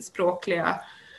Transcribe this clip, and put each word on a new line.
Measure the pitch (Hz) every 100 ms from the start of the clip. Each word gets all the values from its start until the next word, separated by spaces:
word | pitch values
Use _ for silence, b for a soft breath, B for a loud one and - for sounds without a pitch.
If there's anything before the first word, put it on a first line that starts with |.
språkliga | - - 180 180 - 170 170 180 B B B